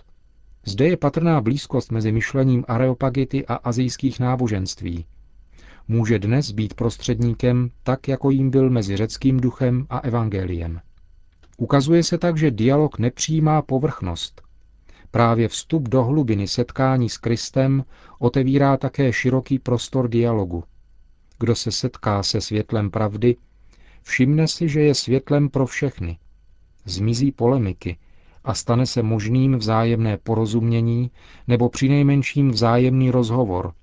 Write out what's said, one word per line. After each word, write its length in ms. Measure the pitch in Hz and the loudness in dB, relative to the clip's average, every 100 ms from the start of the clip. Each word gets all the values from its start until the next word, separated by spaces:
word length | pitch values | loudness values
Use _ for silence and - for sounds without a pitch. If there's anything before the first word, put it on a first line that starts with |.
| - - _ _ - - | -20 -20 _ _ -20 -14
Zde 240 | 107 98 151 | -6 0 0
je 80 | 175 | 2
patrná 440 | 143 160 170 156 | -2 0 2 2
blízkost 520 | 107 139 - 127 - | 0 -2 -2 -4 -2
mezi 200 | 113 107 | -2 0
myšlením 520 | 110 - 139 131 123 117 | 0 -2 0 2 2 0
Areopagity 760 | 117 131 123 135 131 135 139 139 | 0 0 0 -2 -2 -2 -4 -4
a 80 | |
asijských 680 | 120 123 117 127 - 135 - | -6 -4 -2 -2 -2 -4 -2
náboženství. 840 | 123 123 120 101 92 - 90 87 - - - - - - - - - | -2 0 0 -2 -4 -8 -8 -8 -10 -18 -20 -20 -20 -20 -20 -14 -2
Může 300 | 113 110 110 | 0 2 2
dnes 320 | 101 127 143 | 2 0 0
být 240 | 104 107 | -4 -6
prostředníkem 960 | - 117 - - 117 120 113 123 123 123 - | -4 -4 -4 -4 -2 -2 0 0 0 -2 -4
tak, 260 | - 131 - | -4 -4 -4
jako 220 | 131 139 | -2 0
jím 200 | 135 135 | 2 2
byl 200 | 135 131 | 2 2
mezi 260 | 123 98 98 | 2 0 -2
řeckým 440 | 113 - 135 131 | -4 -2 0 2
duchem 460 | 123 - 127 123 139 | 0 0 -2 -2 -4
a 80 | 123 | -6
evangeliem. 840 | 139 117 110 98 92 85 82 85 - - - - - _ - - | -4 -2 -2 -2 -4 -4 -6 -10 -14 -20 -20 -20 -20 _ -18 -8
Ukazuje 440 | 117 139 135 170 | 0 2 4 2
se 160 | 160 170 | 2 0
tak, 180 | 175 160 | -2 0
že 140 | 156 | 0
dialog 480 | 107 117 139 151 - | 2 2 4 2 0
nepřijímá 640 | 117 - - 156 156 156 | -4 -2 -2 2 2 2
povrchnost. 800 | - 131 147 - 95 82 - - - - - _ - - - | 0 -2 -2 -4 -6 -6 -10 -14 -20 -20 -20 _ -20 -20 -4
Právě 380 | 113 117 117 110 | 2 2 2 0
vstup 400 | - - 160 123 | -4 -4 -4 0
do 160 | 131 | 0
hlubiny 440 | 120 156 123 101 98 | 2 0 0 0 -2
setkání 600 | - 120 - 131 131 117 | -4 -4 0 0 2 0
s 100 | - | -2
Kristem 680 | 113 117 - 131 135 135 135 - - - | -4 -4 -2 0 2 0 -2 -10 -20 -2
otevírá 580 | 120 139 131 139 139 135 | 0 2 2 4 4 2
také 360 | 135 - 135 | 0 0 0
široký 460 | - 127 131 - 131 | 0 0 0 0 -2
prostor 500 | - 120 - 135 123 | 0 -2 -2 -2 0
dialogu. 560 | 117 117 113 92 85 - - - - - _ _ - | 2 2 0 -2 -4 -10 -16 -20 -20 -20 _ _ -4
Kdo 160 | 113 | -2
se 180 | 113 117 | 0 -2
setká 500 | - 127 - 113 101 | -4 -6 -4 -2 -2
se 180 | 98 107 | 0 -4
světlem 500 | - 107 107 110 101 | -2 -4 -2 -2 -2
pravdy, 460 | 107 107 104 120 120 _ _ - - - - | -2 -2 0 0 0 _ _ -20 -20 -20 -20
všimne 460 | - - 127 151 160 | -6 0 2 2 0
si, 200 | - 165 | 0 -2
že 120 | 151 | 2
je 140 | 151 | 2
světlem 540 | 135 - 131 - 147 143 | 2 0 -2 2 0 2
pro 180 | 143 127 | 0 -2
všechny. 520 | - 143 - 85 82 - - _ - - _ | -2 -6 -4 -8 -8 -14 -20 _ -20 -20 _
Zmizí 480 | - 92 107 117 139 | -10 -2 0 0 0
polemiky 640 | - 117 135 101 90 - 82 - - - - | 0 2 2 0 -4 -8 -10 -12 -20 -20 -12
a 100 | - | -6
stane 320 | 101 - 120 127 | -4 0 0 0
se 160 | 123 | 0
možným 540 | 110 110 104 127 135 127 | 0 0 0 2 2 2
vzájemné 640 | 107 113 117 117 113 101 | 0 0 2 2 0 -2
porozumění 920 | - 110 110 117 117 117 113 117 123 - - - - | -2 -2 0 0 0 0 0 0 -4 -8 -20 -10 -2
nebo 200 | 120 120 | 2 2
přinejmenším 840 | - 135 143 143 139 131 143 139 | 2 2 4 4 2 0 0 2
vzájemný 600 | 113 117 120 127 131 131 | 2 2 4 4 2 2
rozhovor, 640 | 127 113 123 113 90 92 - | 2 2 0 0 -2 -4 -10